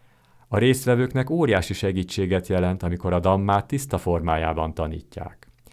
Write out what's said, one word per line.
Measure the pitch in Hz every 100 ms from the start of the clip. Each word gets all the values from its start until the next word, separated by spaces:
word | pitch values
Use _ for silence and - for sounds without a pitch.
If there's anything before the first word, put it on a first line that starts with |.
| _ _ _ _ -
A | 104
résztvevőknek | 123 127 131 120 127 131 131
óriási | 165 151 98 -
segítséget | 92 98 92 90 - 92 92 87
jelent, | 92 90 92
amikor | 87 87 92
a | 87
dammát | 92 95 101 101 -
tiszta | 139 139 98
formájában | 92 85 82 80 80 80 80
tanítják. | 80 78 80 - - - - - _ -